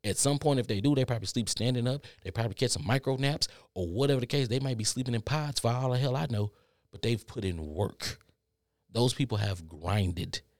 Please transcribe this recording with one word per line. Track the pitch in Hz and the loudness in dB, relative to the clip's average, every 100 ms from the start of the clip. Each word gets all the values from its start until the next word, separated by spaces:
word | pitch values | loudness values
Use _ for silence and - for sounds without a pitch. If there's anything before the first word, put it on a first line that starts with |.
At | 101 95 | 0 2
some | 139 143 | 2 2
point, | 151 135 | 2 2
if | 113 | 2
they | 101 | 2
do, | 131 | 4
they | 139 | 4
probably | 131 117 92 | 2 0 -2
sleep | 123 107 | -2 -2
standing | - 113 123 120 | 0 0 2 0
up. | 139 - - | -2 -8 -12
They | - | -6
probably | 113 113 | -2 -4
catch | - 123 | 0 0
some | - | 0
micro | - 131 135 135 | 2 0 2 0
naps | 139 156 - - _ | 0 0 -2 -4 _
or | - 87 | -4 -2
whatever | 95 139 135 | 2 2 2
the | 120 | 2
case. | 143 123 | 0 0
They | 127 | 0
might | 135 117 | 0 -2
be | |
sleeping | 104 - 127 | -2 -2 0
in | 117 | -2
pods | - 151 147 135 | 0 -2 -2 0
for | 120 | 0
all | 123 131 | 0 0
the | 123 | 0
hell | 135 | 0
I | 131 156 | 0 0
know, | 107 104 _ _ _ _ | 0 -2 _ _ _ _
but | - | -4
they've | 113 117 - | 0 0 -2
put | 127 | -4
in | 98 85 | -2 -2
work. | 78 78 104 - - - _ _ _ _ _ _ _ | -4 -2 -2 -2 -8 -8 _ _ _ _ _ _ _
Those | 113 123 | 2 2
people | - 131 104 | 2 0 0
have | 101 92 80 | -2 -4 -10
grinded. | 82 85 104 92 87 85 - _ | -8 0 2 2 0 -6 -8 _